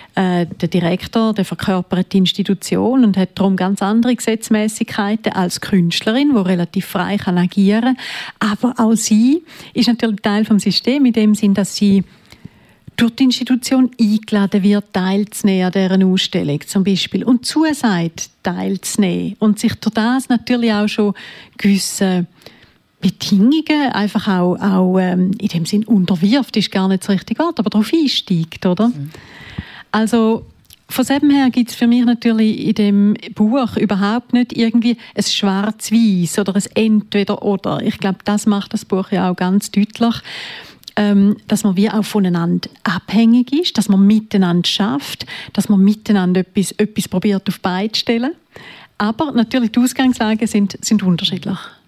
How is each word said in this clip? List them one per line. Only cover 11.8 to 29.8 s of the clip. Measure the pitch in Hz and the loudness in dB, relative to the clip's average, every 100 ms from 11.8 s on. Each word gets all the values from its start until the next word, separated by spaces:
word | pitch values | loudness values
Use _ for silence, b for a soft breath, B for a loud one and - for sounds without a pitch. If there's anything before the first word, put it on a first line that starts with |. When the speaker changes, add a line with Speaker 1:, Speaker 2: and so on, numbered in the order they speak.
| 202 196 - B B B B B B B - - | 2 2 0 B B B B B B B -14 -2
Speaker 1:
durch | 233 | -2
die | 226 | 2
Institution | 262 - 247 247 - 262 247 - | 2 2 0 -2 2 2 2 2
eingeladen | 214 214 - 208 196 208 | 2 2 0 0 2 2
wird, | 202 202 202 | 2 2 0
teilzunehmen | 185 185 202 208 - 202 190 185 | -2 0 0 -2 -2 0 2 2
an | |
dieser | 196 185 190 190 | 0 2 2 4
Ausstellung | 190 - 175 156 147 - | 2 -2 -2 -2 -4 -2
zum | 196 | 0
Beispiel. | 190 185 - 190 | 0 0 -2 -2
Und | 226 247 - | 0 0 0
zusagt, | 302 320 285 233 175 165 - - _ | 0 0 0 0 0 -2 -6 -14 _
teilzunehmen. | 185 180 190 196 - - 190 175 180 202 | -8 -4 -4 -6 -4 -2 0 -2 -6 -2
Und | 214 202 | 0 0
sich | 226 - | -2 -2
durch | 208 | -4
das | 226 226 262 - | -2 0 -2 0
natürlich | 233 - 247 233 | -2 0 -2 0
auch | 208 214 | 0 -2
schon | - 208 B B B B - | 0 -2 B B B B -2
gewisse | 202 196 - - 196 180 175 b b b b b _ _ | 0 2 0 -2 0 0 -4 b b b b b _ _
Bedingungen | 190 - - 196 233 311 320 302 269 | -4 -2 0 2 4 2 2 0 0
einfach | - 208 220 - | -2 -2 -2 0
auch, | 185 180 175 | 0 0 0
auch, | 196 190 185 185 | 0 2 2 2
ähm, | 180 180 185 - | 0 0 0 -2
in | 202 | -4
dem | 165 165 | -4 -2
Sinn | 208 | -2
unterwirft, | 220 208 175 175 202 277 - 220 | 2 2 2 0 2 2 0 -2
ist | - | -2
gar | 196 190 | 0 0
nicht | 190 | 0
das | - | 0
richtige | 196 - 220 | -2 -2 -2
Wort, | 339 330 | -2 -2
aber | 202 | -2
darauf | 214 208 | 0 0
einsteigt, | 330 285 - - 170 165 - 190 | 0 0 -2 -2 -2 -2 -4 -2
oder? | 180 233 | 0 0
Speaker 2:
Mhm. | 151 147 B B B B B B B | -2 -10 B B B B B B B